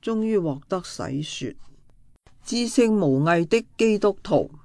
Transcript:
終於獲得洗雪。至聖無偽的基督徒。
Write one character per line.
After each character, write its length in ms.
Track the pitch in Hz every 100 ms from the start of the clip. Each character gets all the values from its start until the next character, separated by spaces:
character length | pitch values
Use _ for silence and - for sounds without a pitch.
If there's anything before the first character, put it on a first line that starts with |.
| -
終 100 | 226
於 160 | 220 214
獲 240 | 165 135 -
得 160 | 190
洗 380 | 175 - - 139
雪。 320 | 151 - 131 - - - _ _ - _ _ -
至 120 | - 233 240
聖 220 | 247 233
無 320 | 214 160 135
偽 240 | 156 170 170
的 180 | 233 - -
基 200 | 226 208
督 180 | 208 196
徒。 300 | - 147 82 -